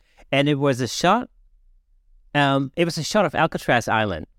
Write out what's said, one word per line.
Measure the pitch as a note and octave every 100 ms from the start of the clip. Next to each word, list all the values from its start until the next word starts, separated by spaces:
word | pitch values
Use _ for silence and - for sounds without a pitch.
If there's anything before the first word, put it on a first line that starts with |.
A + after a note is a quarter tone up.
| _ _ -
And | C3+ C#3+
it | C#3
was | C#3+ B2
a | B2
shot, | - F3 A3+ - _ _ _ _ _ _ _ _ - _
um, | D3 C#3 C#3 C3+ -
it |
was | E3+ D#3
a |
shot | C#3 G#3+
of | E3
Alcatraz | - D#3+ - - B2 -
Island. | A2 G#2+ D#2+ -